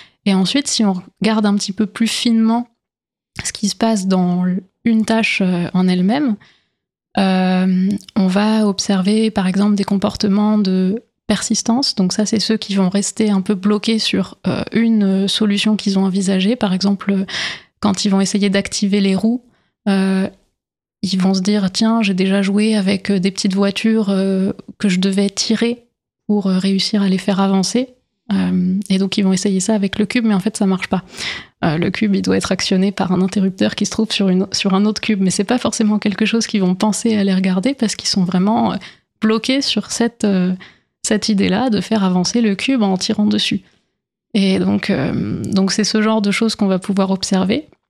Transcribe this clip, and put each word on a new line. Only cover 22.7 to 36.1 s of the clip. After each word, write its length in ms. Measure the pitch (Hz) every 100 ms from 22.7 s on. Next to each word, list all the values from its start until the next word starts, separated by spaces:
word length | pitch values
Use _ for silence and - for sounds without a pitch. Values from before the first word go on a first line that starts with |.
avec, 360 | 214 190 196 -
euh, 80 | 196
des 120 | 190
petites 240 | 185 202
voitures, 540 | 190 196 202 226 220 196
euh, 440 | 196 196 190 196 - - -
que 100 | 202
je 100 | 180
devais 320 | 190 190 202
tirer 560 | - - 220 233 240 _ _ _ _ -
pour, 200 | 208 190
euh, 120 | 185
réussir 440 | 196 196 - 214
à 60 | 196
les 100 | 185
faire 220 | - 196
avancer. » 480 | 196 190 180 247 262 _ _ _ -
Euh, 420 | 196 180 180 180 190 -
et 80 | 190
donc, 220 | 190 -
ils 40 |
vont 120 | 190
essayer 260 | 190 208 190
ça 140 | 202
avec 240 | 214 190 -
le 80 | 202
cube, 180 | 254
mais 80 | 220
en 80 | 196
fait, 160 | 214 -
ça 80 |
marche 240 | 196 185 -
pas. 160 | 185 - - - - - _
Euh, 140 | 170 156
le 140 | 190
cube, 240 | - 214
il 80 | 196
doit 160 | 185 190
être 140 | -
actionné 380 | 190 - 190 196
par 220 | 196 180
un 80 | 180
interrupteur 540 | 185 208 190 190 208
qui 100 | -
se 60 | 202
trouve 200 | - 220
sur 200 | - 196
une, 160 | 185 196
sur 200 | - 196
un 140 | 190 208
autre 160 | 208
cube. 180 | - 202
Mais 100 | 190
c'est 140 | 190
pas 140 | 196 247
forcément 400 | 226 - 214 214
quelque 260 | 214